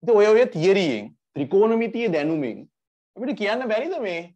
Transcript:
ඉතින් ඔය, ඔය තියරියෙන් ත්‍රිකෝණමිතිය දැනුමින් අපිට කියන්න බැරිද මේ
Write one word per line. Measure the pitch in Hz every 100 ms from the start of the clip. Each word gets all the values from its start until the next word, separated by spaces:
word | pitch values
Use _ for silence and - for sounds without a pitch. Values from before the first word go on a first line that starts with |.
ඉතින් | 170 220
ඔය, | 208
ඔය | 220 247 -
තියරියෙන් | 165 196 175 113 104 _ _ -
ත්‍රිකෝණමිතිය | 139 196 220 226 226 226 233
දැනුමින් | 165 147 160 131 - - _ _ _ _ -
අපිට | 247 233
කියන්න | 202 226 254
බැරිද | 214 302 359 220
මේ | 170 175